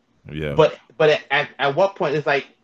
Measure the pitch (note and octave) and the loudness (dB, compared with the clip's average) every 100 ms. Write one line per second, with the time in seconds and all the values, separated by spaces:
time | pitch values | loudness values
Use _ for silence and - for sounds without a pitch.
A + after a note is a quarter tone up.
0 | _ _ - D2+ D2+ C#2+ D#3 - _ _ | _ _ -14 -8 -4 2 2 2 _ _
1 | D#3 C#3+ - C#3+ C#3+ - C#3 C#3 G3 - | 2 2 -2 -4 -4 -4 -4 0 -2 0
2 | E3+ D3+ D3 C#3+ - _ | -4 -2 -2 -4 -4 _